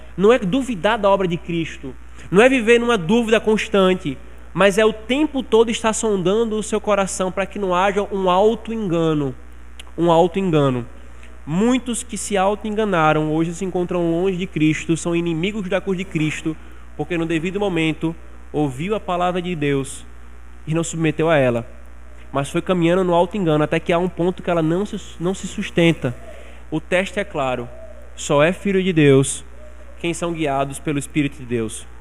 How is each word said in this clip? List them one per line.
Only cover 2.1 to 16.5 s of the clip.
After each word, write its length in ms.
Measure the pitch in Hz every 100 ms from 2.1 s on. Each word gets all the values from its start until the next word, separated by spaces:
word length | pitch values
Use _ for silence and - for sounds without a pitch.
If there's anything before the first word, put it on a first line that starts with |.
| - -
não 100 | 180
é 80 | 254
viver 300 | 262 220 233
numa 180 | 233 226
dúvida 440 | 156 233 220 220
constante, 760 | 214 214 - 202 185 185 147 127 - - -
mas 240 | 165 196 190
é 60 |
o 80 | 220
tempo 500 | 214 - 269 302 269
todo 280 | 208 220 233
estar 220 | 220 220
sondando 640 | 214 226 196 175 214 233 214
o 60 |
seu 180 | 196 214
coração 500 | 214 196 190 - 185
para 160 | 190 190
que 120 | 208
não 160 | 190
haja 280 | 180 202 196
um 280 | 196 196 185
auto-engano, 1040 | 180 214 226 - 226 202 170 160 151 135 127 - - - - - -
um 140 | 170
auto-engano. 760 | 165 175 196 190 156 139 123 117 - - - - -
Muitos 580 | 139 170 233 254 254 220
que 140 | - 202
se 200 | - 196
auto-enganaram 960 | 190 208 214 214 214 175 156 156 156
hoje 200 | 160 165
se 100 | 170
encontram 460 | 190 180 175 180 170
longe 280 | 165 190 180
de 80 | 185
Cristo, 500 | 160 156 156 - 160
são 180 | 175
inimigos 540 | 170 170 156 190 214 180
da 120 | 185
cruz 180 | 196 185
de 60 |
Cristo, 520 | 190 160 151 - 160